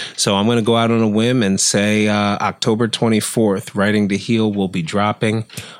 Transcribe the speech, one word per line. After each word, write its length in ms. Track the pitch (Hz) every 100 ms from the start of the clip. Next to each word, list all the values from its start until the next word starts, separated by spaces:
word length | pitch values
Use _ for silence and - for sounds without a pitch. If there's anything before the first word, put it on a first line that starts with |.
| - -
So 180 | 113 98
I'm 100 | 107
gonna 160 | 120
go 140 | 110 117
out 160 | 117
on 100 | 117
a 60 | 110
whim 340 | 107 117 127
and 160 | 98 98
say, 520 | - 104 104 107 104
uh, 280 | 104 104 101
October 480 | 104 - - 110 117
twenty-fourth, 840 | - 117 110 - 120 107 98 - 101
Writing 340 | 101 104 101
to 80 | 98
Heal 340 | - 113 110
will 160 | 101 95
be 140 | 92
dropping. 640 | 80 101 104 104 110 110 107 - - -